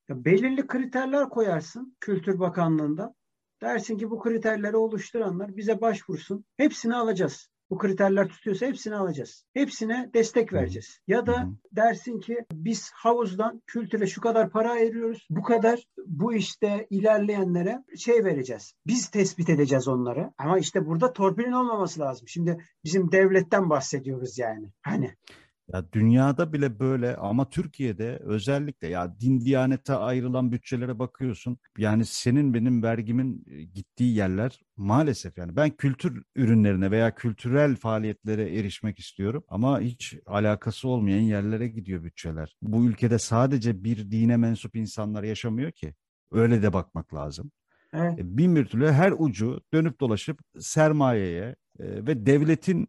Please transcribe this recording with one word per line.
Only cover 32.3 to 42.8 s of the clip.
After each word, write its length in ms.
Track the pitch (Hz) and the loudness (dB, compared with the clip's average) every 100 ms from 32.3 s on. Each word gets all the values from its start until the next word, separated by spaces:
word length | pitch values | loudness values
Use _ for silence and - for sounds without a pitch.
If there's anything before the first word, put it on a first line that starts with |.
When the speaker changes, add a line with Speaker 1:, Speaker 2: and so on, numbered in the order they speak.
| 139 143 | 4 4
Speaker 2:
benim 280 | 117 123 120 | 2 2 2
vergimin, 640 | 113 117 110 120 131 92 - | 2 -2 -2 -2 -2 -6 -14
e, 120 | 71 | -18
gittiği 500 | 85 95 - - 123 107 | -14 -14 -14 0 2 2
yerler 440 | 95 95 127 - _ - | 0 0 -2 -6 _ -8
maalesef 640 | 98 127 151 113 90 - | 2 2 2 -2 -8 -12
yani 180 | 85 90 | -6 0
ben 140 | 151 | 0
kültür 540 | - 139 127 - 120 - 135 | 2 -2 0 -4 -6 -10 0
ürünlerine 540 | 113 113 104 92 95 | 4 6 6 4 2
veya 240 | 110 113 | 2 2
kültürel 640 | - 120 104 120 139 147 123 | 0 -6 -6 -2 2 2 0
faaliyetlere 800 | 113 110 107 104 107 107 95 101 | -2 -2 -4 -6 -4 -4 -2 -4
erişmek 400 | 101 - 107 - | -6 -6 -8 -8
istiyorum 460 | - - 98 131 - | -16 -6 -4 -4 -6
ama 320 | 98 127 139 | -2 0 0
hiç 340 | 123 120 - - - | -2 -6 -14 -16 -4
alakası 640 | 101 107 104 113 - 131 | 0 2 0 -2 -6 -2
olmayan 320 | 123 101 98 | 0 2 2
yerlere 480 | 110 104 101 110 120 | 2 0 -2 -2 -4
gidiyor 360 | 110 90 90 | -8 -8 -8
bütçeler. 520 | 82 - 82 80 78 _ | -8 -10 -10 -8 -10 _
Bu 220 | 107 113 | -2 2